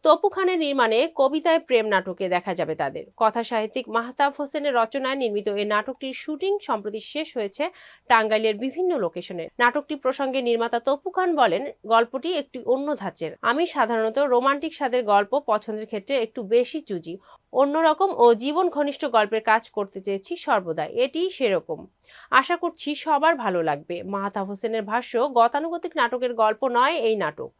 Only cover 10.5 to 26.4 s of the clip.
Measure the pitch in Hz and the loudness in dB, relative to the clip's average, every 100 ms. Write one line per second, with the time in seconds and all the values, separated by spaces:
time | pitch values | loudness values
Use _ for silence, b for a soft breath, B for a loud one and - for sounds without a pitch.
10.5 | 233 233 233 269 277 370 370 370 302 233 | 0 0 -2 0 -2 -2 -2 0 4 4
11.5 | 175 277 - 214 226 233 262 320 339 277 | 2 -4 -12 2 2 2 -2 -4 -4 -4
12.5 | 254 - 262 285 262 196 - 156 - 226 | -8 -2 0 0 -4 -6 -6 -10 -4 -2
13.5 | 262 349 294 226 233 220 247 285 247 269 | 0 0 0 0 2 0 0 2 4 2
14.5 | 277 320 - 269 247 214 202 208 285 277 | 0 -4 -4 -2 -2 4 2 4 -2 0
15.5 | 214 226 214 214 214 196 277 226 - 196 | -2 -2 -8 -6 -8 -2 -2 -2 -6 2
16.5 | 233 247 311 - 180 165 185 b b _ | 2 2 -6 -8 -8 -8 -14 b b _
17.5 | - 277 302 330 311 392 - 240 226 262 | 2 2 4 2 2 0 6 6 6 0
18.5 | 311 359 285 285 269 294 226 208 220 220 | 0 0 0 -4 -2 0 2 2 0 2
19.5 | 220 - - 202 196 190 196 - 349 - | 2 0 -6 -6 -6 -6 -6 -6 -8 0
20.5 | 220 175 160 151 226 262 320 370 - 240 | 0 0 -4 -4 -2 -2 0 -4 -2 0
21.5 | 180 - 160 185 _ B B B 254 269 | 0 -2 -10 -10 _ B B B 0 2
22.5 | 339 349 - 285 294 320 285 311 302 220 | -2 -2 -6 -6 -6 0 2 4 2 0
23.5 | 180 160 147 - 175 180 196 196 202 190 | 0 0 -2 -6 -10 -6 -4 -4 -6 -6
24.5 | 196 226 220 202 226 247 233 285 240 233 | -6 -4 -4 -2 -4 -2 -2 2 4 4
25.5 | 285 330 339 339 320 240 247 247 226 | 2 -4 -6 -6 0 0 0 -4 2